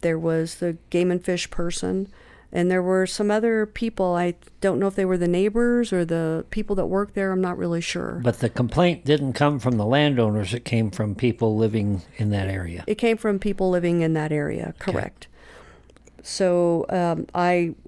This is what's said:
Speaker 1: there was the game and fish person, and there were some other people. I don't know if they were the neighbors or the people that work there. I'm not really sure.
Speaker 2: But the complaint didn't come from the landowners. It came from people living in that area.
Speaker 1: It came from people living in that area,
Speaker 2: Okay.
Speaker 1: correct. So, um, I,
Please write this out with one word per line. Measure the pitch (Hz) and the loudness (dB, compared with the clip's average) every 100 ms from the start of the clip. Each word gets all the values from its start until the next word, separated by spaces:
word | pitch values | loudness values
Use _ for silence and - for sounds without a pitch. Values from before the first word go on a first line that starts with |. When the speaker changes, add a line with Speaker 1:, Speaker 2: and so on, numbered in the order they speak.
Speaker 1:
there | 170 160 | -2 0
was | 165 160 165 - | 0 0 -2 -4
the | 175 165 - | -4 -4 -4
game | 175 180 | 0 2
and | 180 | 0
fish | 180 180 - | -2 -4 -4
person, | - 175 - 185 190 196 - - - - | -4 -2 -2 -2 -2 -4 -12 -20 -20 -8
and | - 175 | -2 0
there | 185 | 2
were | 180 185 185 | 2 2 0
some | - 208 | 0 0
other | 214 233 220 214 | 2 2 0 -2
people. | - 226 - 185 175 | -2 -4 0 0 2
I | 175 175 - - | 0 -4 -12 -2
don't | 196 143 | 0 2
know | 196 | 0
if | 196 | 0
they | 185 | 0
were | 185 | 2
the | 175 | 2
neighbors | 170 208 220 240 240 233 | 2 2 2 2 2 0
or | 180 | 0
the | 165 165 160 160 - | 0 0 -2 -4 -4
people | - 208 190 | -6 -2 -2
that | - | 0
work | 190 202 | -2 -2
there. | 202 196 | -2 -2
I'm | 185 | 0
not | 185 180 | -2 -2
really | 175 170 | -2 -2
sure. | 170 175 - - | -4 -6 -6 -2
Speaker 2:
But | 123 - | -2 0
the | 117 | -2
complaint | - 123 - 175 160 135 | 0 0 2 2 2 2
didn't | 147 139 | 2 0
come | 120 147 143 | 0 2 2
from | 113 117 | 0 0
the | 104 | 2
landowners. | 139 147 127 110 107 92 117 | 2 4 2 2 0 -2 -6
It | - | -2
came | 117 110 | 0 0
from | - 107 | -2 -4
people | 98 123 110 113 107 | 0 0 2 0 2
living | 110 113 104 95 - - | 2 2 0 -2 -4 -4
in | 104 | -2
that | 101 95 | 0 -2
area. | 95 87 85 - | -4 -6 -8 -6
Speaker 1:
It | 208 | 0
came | 233 226 | 0 0
from | 214 196 | 0 -2
people | 208 196 185 | -2 0 2
living | 180 170 170 | 2 2 2
in | 160 | 2
that | 160 151 | 0 0
area, | 151 143 - - - | -2 -2 -4 -8 -8
Speaker 2:
Okay. | - | -4
Speaker 1:
correct. | - - - - - - - - - - - - - | -4 -6 -10 -20 -20 -20 -20 -20 -20 -20 -20 -20 -20
So, | - - 185 175 170 165 - | -12 -2 2 4 2 2 0
um, | 185 175 165 - - | 0 0 -2 -4 0
I, | 180 180 170 - | 2 2 0 -4